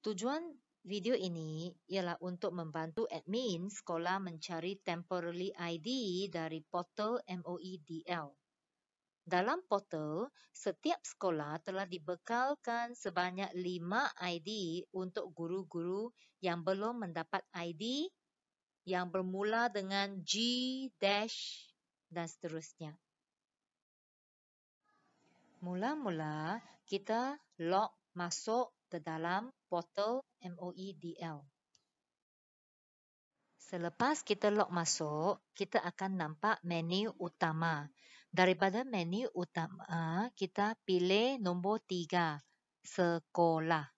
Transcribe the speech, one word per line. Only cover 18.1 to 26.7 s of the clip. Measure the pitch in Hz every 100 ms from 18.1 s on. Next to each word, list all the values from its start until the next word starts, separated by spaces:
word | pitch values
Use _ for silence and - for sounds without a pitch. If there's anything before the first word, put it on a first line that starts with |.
| _ _ _ _ _ _ _ -
yang | 180 180
bermula | 185 185 190 208 226 240
dengan | 202 190 196 202 196
G | 156 202 233 247 254 262 262 _
dash | 196 202 220 - - - - _ _ _ _
dan | 170 165
seterusnya. | - 170 160 156 - 156 156 _ _ _ _ _ _ _ _ _ _ _ _ _ _ _ _ _ _ _ _ _ _ _ _ _ _
Mula-mula, | 180 180 226 311 240 165 156 151 156 220 -